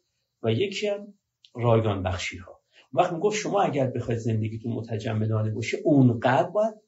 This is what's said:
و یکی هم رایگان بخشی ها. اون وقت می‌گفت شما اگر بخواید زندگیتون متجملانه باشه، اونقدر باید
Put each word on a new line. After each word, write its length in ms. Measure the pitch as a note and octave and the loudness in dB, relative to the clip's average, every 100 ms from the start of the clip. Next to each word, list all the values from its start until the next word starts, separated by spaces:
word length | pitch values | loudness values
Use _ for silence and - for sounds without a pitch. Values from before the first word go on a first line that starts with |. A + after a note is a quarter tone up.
| _ _ _ _ | _ _ _ _
و 80 | A2+ | -2
یکی 360 | A2 G3+ - G#3 | 0 -2 -4 -4
هم 260 | G3+ - - _ _ _ A#2+ | -4 -8 -20 _ _ _ -2
رایگان 480 | A#2 A2+ G#2+ G2 | 2 4 2 -2
بخشی 340 | F#2 F2+ - F#2 | -4 -6 -8 -12
ها. 260 | - - _ _ _ | -16 -20 _ _ _
اون 100 | D3+ | 0
وقت 100 | F3 | 0
می‌گفت 240 | E3 G#3 - | 0 -2 -2
شما 240 | - G3 | -2 0
اگر 300 | E3+ C3+ B2+ | 0 0 -2
بخواید 280 | A#2+ A#2 A2 | -2 -4 -4
زندگیتون 540 | A#2 A2 A2 A2 A#2 | -2 -2 -2 -6 -6
متجملانه 760 | A#2 A2+ A2 A2 A2 A2 A2 G#2+ | -6 -6 -6 -4 -2 0 0 -2
باشه، 260 | A2 A#2 - | -4 -4 -2
اونقدر 680 | - C#3+ B2 A2 B2 C3+ F3 | 4 6 6 6 2 2 2
باید 240 | G#3 A3 - | 0 -2 -4